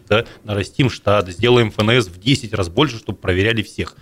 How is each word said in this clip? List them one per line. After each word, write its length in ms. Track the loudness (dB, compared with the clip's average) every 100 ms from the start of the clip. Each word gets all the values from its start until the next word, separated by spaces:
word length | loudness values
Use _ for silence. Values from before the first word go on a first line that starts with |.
| -2
да, 160 | -2 -2 -10
нарастим 440 | -8 -6 -4 -2 -2
штат, 400 | -2 0 0 0
сделаем 400 | 0 2 4 2
Ф 120 | 0
Н 100 | 2
С 160 | 2 0
в 100 | -4
десять 360 | -2 -2 -2
раз 160 | -4 -2
больше, 260 | 0 -2 -2
чтобы 220 | -10 -6
проверяли 420 | -2 0 0 -2
всех. 320 | -4 -8 -10 -12